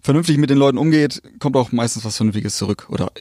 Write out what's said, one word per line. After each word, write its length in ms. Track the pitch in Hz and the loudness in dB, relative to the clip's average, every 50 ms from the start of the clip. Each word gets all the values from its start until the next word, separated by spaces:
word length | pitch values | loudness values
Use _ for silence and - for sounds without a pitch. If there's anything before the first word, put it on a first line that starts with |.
vernünftig 360 | _ - 143 156 170 170 156 143 | _ 2 0 2 2 2 2 2
mit 120 | 147 131 | 4 4
den 60 | 139 139 | 4 4
Leuten 180 | 139 139 131 123 | 4 4 2 2
umgeht, 440 | 147 160 156 156 147 139 - - _ - - - | 0 2 2 2 2 0 -2 -8 _ -20 -20 -6
kommt 160 | - 147 131 | -6 -2 0
auch 160 | 135 123 - | 0 0 0
meistens 340 | - 117 117 117 - 113 - | -2 -2 -2 -2 -4 -6 -8
was 100 | 110 104 - | -8 -4 0
Vernünftiges 400 | 113 110 101 107 - 104 - - | -2 0 0 -2 -6 -6 -6 -4
zurück 300 | 107 98 104 - - _ | -4 -4 -4 -6 -6 _
oder 220 | - - 92 98 _ - | -6 -4 -4 -4 _ -12